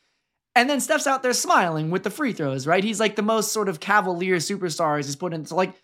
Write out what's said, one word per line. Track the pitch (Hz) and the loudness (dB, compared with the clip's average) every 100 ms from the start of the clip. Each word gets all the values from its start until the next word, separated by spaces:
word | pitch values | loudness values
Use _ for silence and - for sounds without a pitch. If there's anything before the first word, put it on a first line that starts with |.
| _ _ _ _ _ 247 | _ _ _ _ _ 2
And | 254 | 2
then | 277 | 0
Steph's | - 302 294 | 0 0 2
out | 269 | 0
there | 254 | 0
smiling | 233 - 330 180 156 160 | 0 4 4 4 0 -2
with | 185 | -2
the | 202 | -4
free | 196 285 | -4 -4
throws, | 175 143 135 139 | -2 -2 -2 0
right? | 185 | 2
He's, | 208 202 | 2 0
like, | 214 214 | 0 0
the | |
most | 214 226 202 | 0 0 0
sort | 220 196 | -2 -2
of | 165 | -4
cavalier | - 208 185 175 185 180 | 2 2 2 -2 0 0
superstars | 147 196 170 156 165 147 139 | 0 -4 -4 -2 0 0 -2
he's | 135 | -6
put | 180 | -6
in. | 165 143 | -6 -4
So, | 165 | 0
like, | 190 - | 0 -4